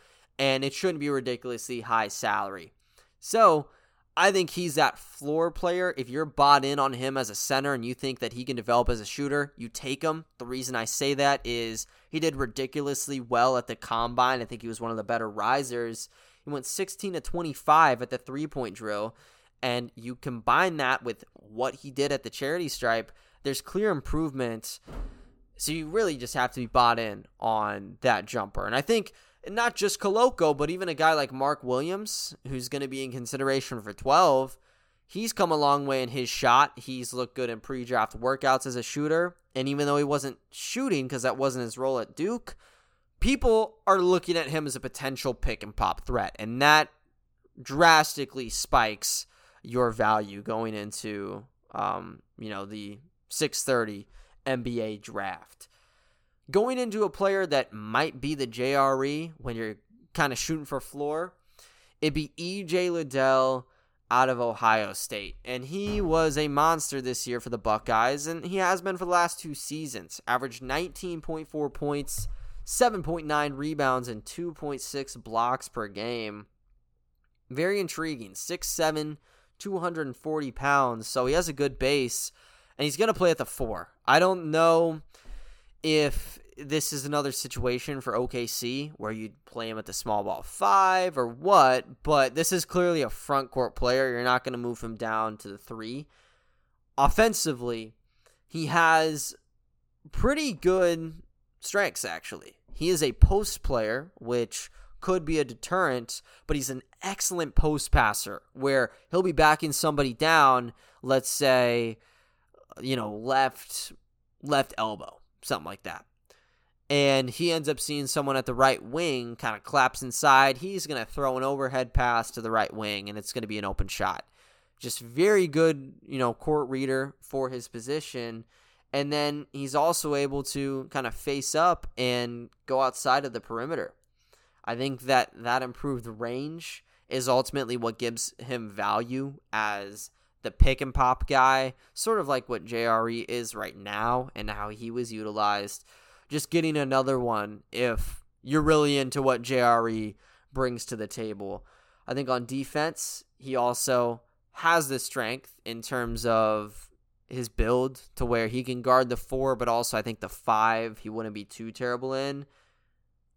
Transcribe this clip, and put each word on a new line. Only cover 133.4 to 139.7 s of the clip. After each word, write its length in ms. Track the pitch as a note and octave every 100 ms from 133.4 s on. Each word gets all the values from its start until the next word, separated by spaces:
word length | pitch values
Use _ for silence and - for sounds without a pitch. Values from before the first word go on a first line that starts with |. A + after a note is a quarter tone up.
perimeter. 540 | - A2+ C#3+ D3 - _ _ _ _ _ _ _
I 100 | -
think 280 | A#2 C3+ C3
that 280 | B2+ C3 - -
that 260 | A#2 C3
improved 440 | B2+ - C#3+ B2 A2+
range 800 | G#2+ A#2 B2+ D3 E3 - - _ _ -
is 200 | C3 B2+
ultimately 480 | B2+ C3 C#3+ A#2+ B2
what 220 | A#2 A2
gives 360 | A#2+ A#2 - -
him 300 | A#2+ B2 G#2+
value 640 | G2+ G2+ G#2+ A#2+ C3 C#3 C#3 -
as 580 | G#2+ G#2+